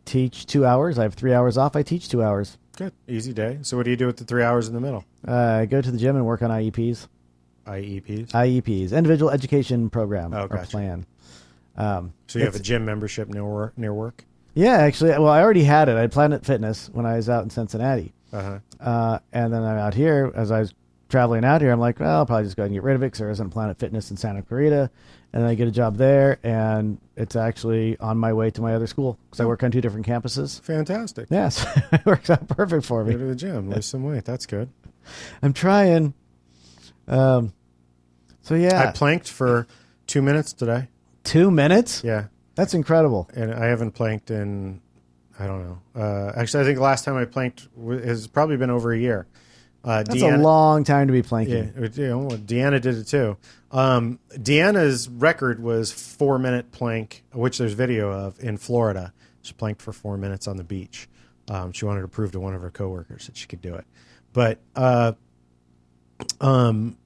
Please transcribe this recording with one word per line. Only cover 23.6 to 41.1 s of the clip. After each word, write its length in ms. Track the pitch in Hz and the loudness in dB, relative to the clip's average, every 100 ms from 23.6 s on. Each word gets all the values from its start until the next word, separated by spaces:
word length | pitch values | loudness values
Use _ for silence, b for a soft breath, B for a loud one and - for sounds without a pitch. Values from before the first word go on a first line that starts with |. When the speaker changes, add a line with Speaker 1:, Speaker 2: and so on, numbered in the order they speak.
| 107 110 | -4 -4
Speaker 1:
Fitness 320 | 117 110 - | -6 -6 -8
in 60 | 101 | -8
Santa 240 | 110 98 | -6 -8
Clarita." 480 | 98 120 151 147 131 b b b b | -6 0 2 2 0 b b b b
And 120 | - | -2
then 60 | 117 | 0
I 60 | 113 | 2
get 120 | 117 | 0
a 40 | |
job 260 | 107 117 104 | 0 0 2
there, 420 | 131 139 139 131 | 4 6 4 2
and 540 | 117 113 110 110 107 104 _ - | -2 -2 0 0 -2 -6 _ -10
it's 200 | 113 117 | -6 -2
actually 600 | 113 110 117 113 113 113 | -4 -4 -2 0 0 -2
on 180 | 110 110 | -4 -2
my 160 | 113 | 0
way 160 | 110 113 | 0 0
to 100 | 110 | -2
my 120 | 113 | -2
other 140 | 113 113 | -2 -2
school 300 | - 135 117 _ | -4 -4 -6 _
'cause 100 | - | -4
I 40 | |
Speaker 2:
Oh. 40 | 117 | -2
Speaker 1:
work 140 | 117 | 0
on 80 | 127 | 0
two 80 | 120 | 0
different 240 | 120 104 110 | -2 -4 -4
campuses. 520 | 120 117 135 139 - | -4 -4 -6 -8 -10
Speaker 2:
Fantastic. 680 | - 156 151 202 226 - 113 | -6 -4 -2 -4 -8 -12 -4
Speaker 1:
Yes, 340 | 180 202 - - - | 0 0 -2 -2 -2
<laughs> 100 | - | 2
it 120 | 165 - | 2 4
works 240 | 180 - | 2 2
out 180 | 160 - | 0 0
perfect 380 | - 196 165 - | -2 0 -2 -2
for 180 | 117 107 | -2 -2
me. 80 | |
Speaker 2:
Go 60 | 120 | -2
to 60 | 131 | -4
the 100 | 127 | -6
gym, 340 | 180 143 98 | -6 -8 -6
lose 160 | 101 - | -6 -6
some 180 | 131 | -8
weight. 220 | 135 143 98 | -6 -6 -6
That's 200 | 123 - | -10 -8
good. 220 | 101 123 - - _ B B B B | -8 -8 -12 -20 _ B B B B
Speaker 1:
I'm 100 | 143 | -2
trying. 600 | 135 180 202 196 165 156 - _ _ _ b b b b _ - | 0 2 4 6 4 2 -2 _ _ _ b b b b _ -2
Um, 460 | 127 131 127 113 - _ _ _ _ _ _ _ _ - | 2 4 4 0 -6 _ _ _ _ _ _ _ _ -2
so, 80 | 160 | 2
yeah. 260 | 175 185 | 4 4
Speaker 2:
I 100 | 131 | 2
planked 340 | - 143 170 - | 2 2 2 -2
for 380 | - 127 120 120 b b b - | -4 0 2 0 b b b -4
two 140 | 147 | 0
minutes 320 | 139 147 147 | 2 2 -2
today. 340 | - 117 120 131 _ _ | -4 -2 -2 -4 _ _